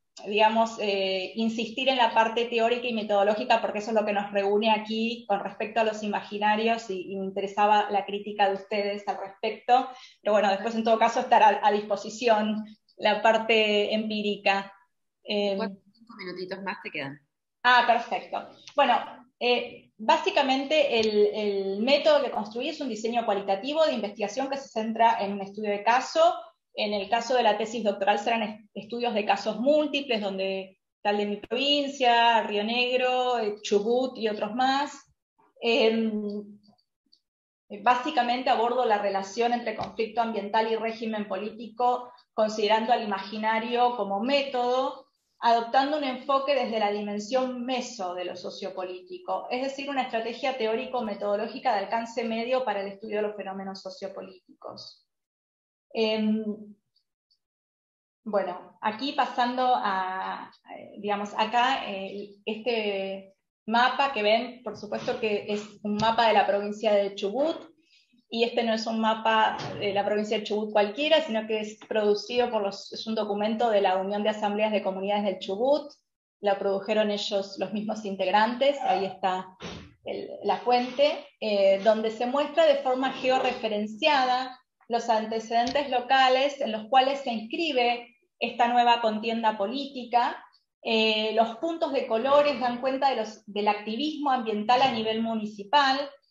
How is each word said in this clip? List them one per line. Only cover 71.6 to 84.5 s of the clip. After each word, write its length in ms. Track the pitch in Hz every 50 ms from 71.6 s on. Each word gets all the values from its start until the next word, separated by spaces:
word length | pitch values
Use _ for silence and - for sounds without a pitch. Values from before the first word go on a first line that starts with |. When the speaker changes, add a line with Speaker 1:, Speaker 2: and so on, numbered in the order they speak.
Speaker 1:
es 180 | 214 214 - - - -
producido 640 | 214 214 208 208 208 202 - - 240 247 240 233
por 100 | 226 214
los, 320 | 202 196 196 - - - -
es 140 | - - 220
un 80 | 220
documento 560 | 220 208 208 202 208 208 220 226 220 247 226
de 100 | 214 196
la 160 | 202 185 185 190
Unión 240 | 190 196 202 208
de 80 | 208 214
Asambleas 420 | 214 - 214 202 208 208 214 220
de 120 | 214 196 214
Comunidades 420 | 190 190 190 190 202 202 208 214
del 140 | 202 185 185
Chubut, 520 | - 214 190 202 240 269 294 302 294 - - _ _ _ _ _ _ _ _ _
la 200 | 202 202 196 196
produjeron 500 | 196 196 196 196 - 220 214 214 214 208
ellos, 480 | 208 208 - - 214 196 196 - - -
los 160 | 190 190 214
mismos 320 | 208 214 214 214 - -
integrantes, 720 | 196 196 190 190 185 196 214 220 233 240 240 269 285 285 -
ahí 240 | 196 190 185 190 196
está 520 | 190 - - 196 185 185 185 185 - - - - - - - - - - _ -
el, 240 | - - 202 - - - - -
la 140 | 202 - -
fuente, 680 | - 240 247 247 247 254 240 - 285 294 339 - - - _ _
eh, 420 | 220 214 208 202 196 196 196 190 190
donde 280 | 226 214 220 220 220
se 160 | 220 - 240 247
muestra 400 | 262 285 302 285 - 330 330 302
de 80 | 277
forma 380 | - - 262 254 262 269 254 254
georreferenciada 1500 | - 262 254 262 254 254 254 - - - 214 208 208 214 214 - - 311 311 294 269 254 254 247 254 262 262